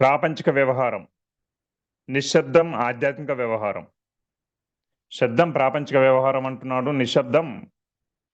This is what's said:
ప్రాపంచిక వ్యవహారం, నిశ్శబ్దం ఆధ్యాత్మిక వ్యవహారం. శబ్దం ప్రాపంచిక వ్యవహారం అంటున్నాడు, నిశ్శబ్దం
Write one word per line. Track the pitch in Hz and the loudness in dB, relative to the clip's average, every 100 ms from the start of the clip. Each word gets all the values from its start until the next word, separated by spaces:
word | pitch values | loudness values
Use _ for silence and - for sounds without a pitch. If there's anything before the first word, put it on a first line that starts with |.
ప్రాపంచిక | 131 143 160 151 - 139 | 2 2 0 -2 -2 0
వ్యవహారం, | 131 127 123 104 - _ _ _ _ _ _ _ _ _ - | 0 0 -2 -4 -10 _ _ _ _ _ _ _ _ _ -6
నిశ్శబ్దం | 135 135 170 135 165 165 | -4 0 0 4 2 2
ఆధ్యాత్మిక | 120 120 120 139 143 147 | 0 -4 -2 -4 -4 -6
వ్యవహారం. | 131 117 110 104 95 - _ _ _ _ _ _ _ _ _ _ _ _ - | -6 -4 -2 -4 -6 -12 _ _ _ _ _ _ _ _ _ _ _ _ -2
శబ్దం | 123 117 170 | 0 2 2
ప్రాపంచిక | 139 131 151 143 139 | 2 0 0 0 2
వ్యవహారం | 131 131 135 135 131 | 4 4 2 0 -4
అంటున్నాడు, | 123 131 127 127 | -8 -6 -4 -2
నిశ్శబ్దం | 143 120 147 127 143 165 101 - _ _ _ _ _ _ | -2 0 0 2 0 0 -8 -18 _ _ _ _ _ _